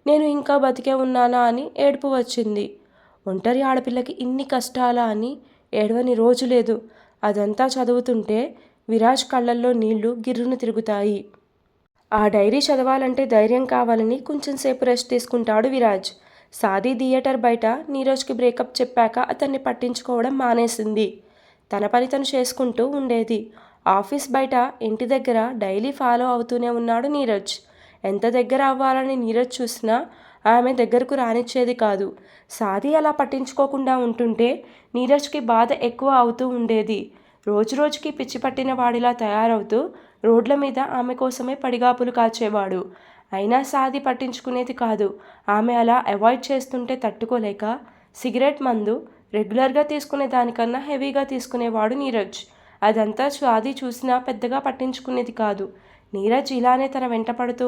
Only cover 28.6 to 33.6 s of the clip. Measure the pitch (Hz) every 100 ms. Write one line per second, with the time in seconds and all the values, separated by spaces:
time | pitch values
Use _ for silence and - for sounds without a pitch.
28.6 | 269 262 269 262 262 262 226 226 247 -
29.6 | 240 - 220 233 339 - - - 208 240
30.6 | 247 247 226 240 254 277 240 226 233 262
31.6 | 247 247 214 196 196 - - - - -
32.6 | 208 196 277 311 302 294 254 269 262 -